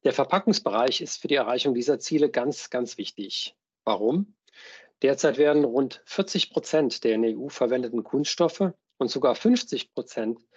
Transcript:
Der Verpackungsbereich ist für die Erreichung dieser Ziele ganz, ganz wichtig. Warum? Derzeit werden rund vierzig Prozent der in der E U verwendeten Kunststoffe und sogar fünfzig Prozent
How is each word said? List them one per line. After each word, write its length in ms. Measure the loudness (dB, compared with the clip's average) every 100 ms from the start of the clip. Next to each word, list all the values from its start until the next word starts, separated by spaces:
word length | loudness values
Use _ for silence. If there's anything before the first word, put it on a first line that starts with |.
| 0
Der 80 |
Verpackungsbereich 880 | 0 0 0 2 0 0 2 2 0
ist 160 | -6 -10
für 100 | -2
die 80 | 0
Erreichung 380 | 0 0 0
dieser 260 | 0 0 -2
Ziele 300 | 0 2 2
ganz, 400 | 2 -2 -6 -6
ganz 280 | -6 -6 -8
wichtig. 600 | -12 -10 -10 -8 -10 _ _ _
Warum? 500 | -4 0 2 0 -2 _ _ -20 -20 -20 _ _
Derzeit 360 | 0 2 0 4
werden 280 | 4 6 2
rund 360 | 0 -2 -6 _
vierzig 460 | -4 -2 -2 -2
Prozent 520 | -2 0 0 2 0
der 120 | 0 2
in 60 |
der 100 | 0
E 40 | -2
U 140 | -10
verwendeten 540 | -2 0 0 -2 -6
Kunststoffe 680 | -2 -2 -2 0 0 2 -2 -2 _ _
und 140 | -4
sogar 240 | 2 2 2
fünfzig 580 | 4 2 0 -8 -8
Prozent 460 | -10 -8 -6 -4 -6 _